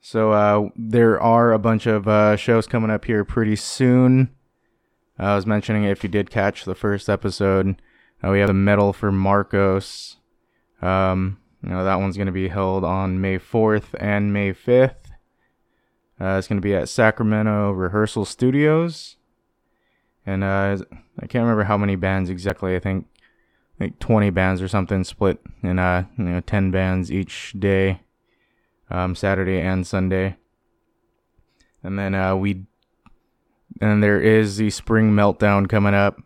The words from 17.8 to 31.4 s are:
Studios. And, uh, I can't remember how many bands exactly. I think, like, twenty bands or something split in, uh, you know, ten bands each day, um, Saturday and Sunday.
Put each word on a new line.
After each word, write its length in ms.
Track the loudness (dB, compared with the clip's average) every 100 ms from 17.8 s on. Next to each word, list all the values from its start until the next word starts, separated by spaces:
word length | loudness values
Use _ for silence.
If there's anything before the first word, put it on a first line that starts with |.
| -2 0 0 -2 -6
Studios. 920 | -2 0 2 2 2 0 -8 -18 _ _ _ _ _ _ _ _ _ _ _ -8
And, 180 | -4
uh, 340 | -2 0 -2 -4 -8 -18 _ -16
I 80 | -6
can't 160 | -2
remember 220 | 0 0 0
how 120 | 0
many 180 | 0 -2
bands 360 | -2 -2 -4
exactly. 440 | -4 -6 -4 -4 -2
I 40 |
think, 260 | -2 -6 -8 _ _ _ _ _ _ _
like, 200 | -8 -8
twenty 320 | 0 2 2
bands 320 | 2 0 -2
or 40 | -2
something 360 | -4 -2 -2
split 360 | -4 -2 -2 -2 -8 -10
in, 160 | -4 0
uh, 280 | 0 0 -2 -6
you 60 |
know, 160 | -4 -4
ten 320 | -2 -2 0
bands 400 | 0 0 -2 -4
each 420 | -6 -6 -12 -14 -4
day, 420 | 0 2 0 -2 _ _ _ _ _ _ _ _ _
um, 240 | -4 -4 -2
Saturday 460 | -2 0 0 -2
and 260 | -2 -2 -2
Sunday. 480 | -2 -2 -2 -4 -6 _ _ _ _ _ _ _ _ _ _